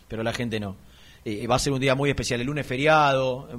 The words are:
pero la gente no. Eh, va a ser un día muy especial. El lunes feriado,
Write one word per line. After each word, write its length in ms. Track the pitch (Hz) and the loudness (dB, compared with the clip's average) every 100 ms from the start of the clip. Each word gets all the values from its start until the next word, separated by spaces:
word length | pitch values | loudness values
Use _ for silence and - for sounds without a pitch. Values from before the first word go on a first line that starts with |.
| - | -10
pero 160 | 110 | -4
la 100 | 113 | -4
gente 260 | 113 120 110 | -4 -4 -4
no. 160 | 101 98 - - - - | -6 -8 -18 -20 -20 -12
Eh, 220 | 117 104 117 | -8 -6 0
va 100 | 127 | 0
a 40 | |
ser 140 | 147 | 2
un 60 | 135 | 0
día 140 | 135 | 2
muy 160 | 131 143 | 2 2
especial. 320 | 131 117 120 | 0 -2 -2
El 60 | 127 | -2
lunes 180 | 147 127 | -4 -4
feriado, 840 | 127 151 156 143 135 131 127 143 | 0 4 6 6 4 0 -2 -8